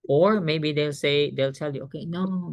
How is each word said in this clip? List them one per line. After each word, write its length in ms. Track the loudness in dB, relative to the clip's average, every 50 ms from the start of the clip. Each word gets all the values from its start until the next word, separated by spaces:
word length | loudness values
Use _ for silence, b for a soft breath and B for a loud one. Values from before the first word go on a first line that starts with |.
| -2
Or 360 | 2 4 4 6 6 4 2 2
maybe 300 | 0 0 0 0 0 0
they'll 200 | 0 0 -2 -2
say, 380 | -2 0 2 2 4 2 2
they'll 260 | 0 0 -2 -2 -2
tell 180 | -4 -6 -6 -6
you, 100 | -6 -8
"Okay, 200 | -10 -12 -10 -8
no, 480 | -8 -4 -4 -2 -2 -2 -4 -4 -6